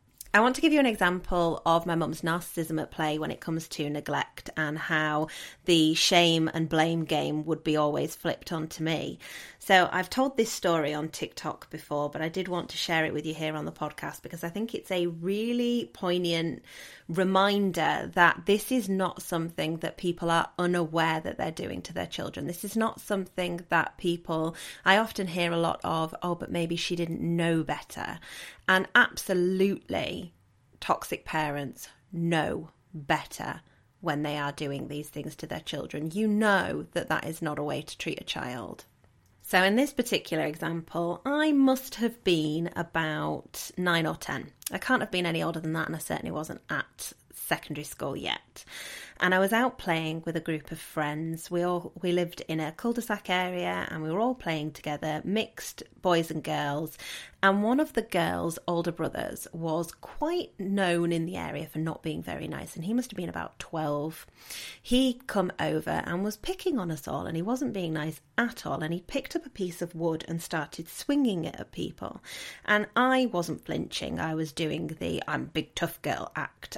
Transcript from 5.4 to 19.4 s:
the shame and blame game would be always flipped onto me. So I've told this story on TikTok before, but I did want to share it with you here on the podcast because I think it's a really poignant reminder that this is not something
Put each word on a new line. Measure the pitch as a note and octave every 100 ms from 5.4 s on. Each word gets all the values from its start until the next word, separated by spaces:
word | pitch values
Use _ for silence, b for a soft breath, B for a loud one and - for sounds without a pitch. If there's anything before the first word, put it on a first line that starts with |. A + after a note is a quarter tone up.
| B B -
the | E3+ D#3
shame | D#3+ - F3+ E3+ E3 D#3+
and | - D#3+
blame | D#3+ D#3+ E3
game | D#3 D3+ D3 D3+
would | D3+ D#3+
be | - D3+
always | D3+ D3 D3
flipped | - F3 - -
onto | E3 D#3+ -
me. | D#3+ D#3 D3 - B B B B
So | - F#3+ F3
I've | F3+ F3+
told | - C4+ C4
this | A3+
story | - F#3+ E3 D3
on | D3+ D#3
TikTok | - - - F3+ - -
before, | D#3 - D3 D3
but | D3
I | D#3+
did | E3+ F#3
want | F3 -
to | -
share | - E3
it | D#3
with | D3 D#3
you |
here | D#3 D#3+
on | D#3 D#3
the |
podcast | D#3+ D3+ - D3+ -
because | - E3
I | E3+
think | F#3 A3+
it's | A3+ -
a | F#3 F3
really | E3 E3+ G3+ A3+ A#3+ A#3+ A#3+ A3+
poignant | - F#3 F3+ F3 E3+ E3 - - B B B B
reminder | E3 F#3 F#3+ G3 G3+ G3 E3+ D3+ D3+ -
that | F3 F3 - E3
this | G#3 -
is | C4 F#3+
not | F#3+ F#3 -
something | - E3+